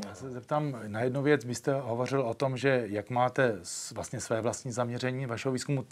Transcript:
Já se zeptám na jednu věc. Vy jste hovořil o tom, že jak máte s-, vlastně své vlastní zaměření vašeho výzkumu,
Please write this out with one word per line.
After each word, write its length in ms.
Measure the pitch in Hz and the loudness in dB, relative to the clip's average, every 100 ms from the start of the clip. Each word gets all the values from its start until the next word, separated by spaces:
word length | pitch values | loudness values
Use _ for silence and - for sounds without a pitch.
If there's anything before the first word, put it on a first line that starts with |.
| 101 | -12
Já 60 | |
se 160 | 98 131 | -10 -10
zeptám 460 | 123 - 151 147 123 107 | -10 -2 0 0 -4 -4
na 140 | 110 | -2
jednu 220 | 127 139 | 0 2
věc. 220 | 139 143 | 4 4
Vy 100 | 120 | 2
jste 200 | 117 - | -4 0
hovořil 460 | 139 113 117 123 135 | 0 0 -2 0 2
o 140 | 120 | 0
tom, 220 | 113 135 127 | 0 0 2
že 260 | 139 127 104 | 2 2 2
jak 240 | 104 - | -2 0
máte 480 | 123 123 143 127 95 | 2 4 6 4 4
s-, 300 | 87 - - | -4 -10 -8
vlastně 280 | 107 85 113 | -8 -6 -4
své 200 | - 113 | -2 0
vlastní 320 | 110 107 131 | 0 -2 -2
zaměření 540 | 117 120 120 127 127 131 | -2 -2 0 -2 -2 -2
vašeho 260 | 113 135 | -2 0
výzkumu, 320 | 127 - 135 127 | 0 0 0 0